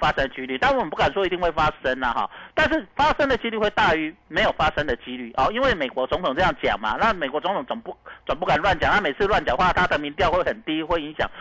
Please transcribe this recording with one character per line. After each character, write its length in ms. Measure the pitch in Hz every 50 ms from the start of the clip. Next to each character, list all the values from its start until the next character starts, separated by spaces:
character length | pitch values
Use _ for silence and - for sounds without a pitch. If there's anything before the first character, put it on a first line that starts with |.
发 100 | 165 151 151
生 140 | - 135
的 20 | 131
几 180 | - 139 131
率， 100 | 131 131
但 180 | 131 - 269 277
我 60 | 254
们 80 | 214 156
不 80 | -
敢 160 | - 190 151 139
说 140 | 196 196
一 20 | 180
定 100 | 185 175
会 140 | 180 170 151
发 180 | 160 156 156 - - -
生 180 | 135 127 131 131
啊 120 | 123 113
哈， 160 | - 104 - - - - - -
但 120 | - 311 269 311
是 140 | 311 214 - -
发 160 | - 277 302 277 -
生 100 | 302 277
的 80 | 254
几 140 | 220 - 233
率 80 | 220 220
会 100 | 214 208
大 240 | - - 214 190 165
于 200 | 160 156 156 165 - _
没 140 | - 156 175
有 100 | 220 185 -
发 180 | - 160 156
生 160 | - 156 151
的 100 | 151 123
几 220 | - - 127 123 127
率 120 | 123 113 117
哦， 160 | - 135 160 208
因 80 | 233
为 140 | 269 269 226
美 120 | 175 143
国 200 | 123 - 127 127
总 160 | - 147 156 180
统 120 | 156 131
这 60 | 151
样 100 | 185 180 147 - -
讲 180 | 127 104 98
嘛， 160 | 110 107 110 139
那 140 | 190 226 214
美 160 | 180 156 131
国 100 | 131 151
总 140 | 143 175 202
统 100 | 185 -
总 120 | - 113 113
不， 160 | 117 185 - - - - - - -
总 100 | - 143 -
不 80 | 180
敢 120 | 185 165 147
乱 160 | 165 202 185 -
讲， 120 | 147 135
他 120 | 165 208 202
每 100 | 151 135
次 140 | - 208
乱 180 | 196 214 185 156
讲 100 | 139 120
话， 160 | 143 185 180
他 160 | 170 185 185
的 120 | 175 165 147
民 120 | 147 147 147
调 180 | - 190 170 160
会 100 | 185 170
很 180 | 160 117 107 -
低， 200 | - 156 156 160
会 200 | 147 170 170 147
影 120 | 151 160
响 160 | - 120 98 - -